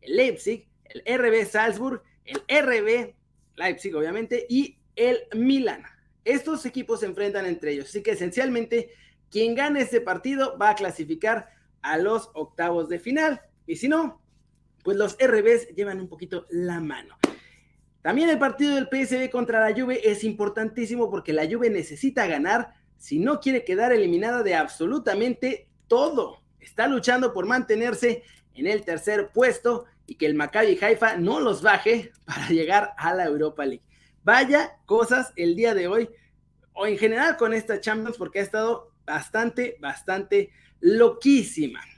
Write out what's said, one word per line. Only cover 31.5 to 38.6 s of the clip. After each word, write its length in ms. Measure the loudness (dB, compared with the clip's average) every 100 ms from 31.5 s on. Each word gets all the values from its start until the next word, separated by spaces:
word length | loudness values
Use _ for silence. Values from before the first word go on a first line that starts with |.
| 2
baje 500 | 4 4 4 0 -2 _ -12
para 240 | -8 0
llegar 440 | 0 4 4 2 -4
a 160 | -2
la 120 | 0 -2
Europa 400 | 0 -2 -2 -6
League. 200 | -6 _ _ _ _
Vaya 560 | 4 6 6 2 2 -8 0
cosas 460 | 2 4 2 0 -2
el 200 | 0 2
día 180 | 2
de 140 | 2 0
hoy, 220 | 0 -2 -6 _ _ _ _ _
o 140 | -6 -2
en 100 | 2
general 400 | 2 2 0 2
con 160 | 0
esta 260 | 0 -2 -4
Champions, 380 | -2 -4 -4 -8
porque 220 | -6 -4
ha 40 |
estado 500 | -4 -2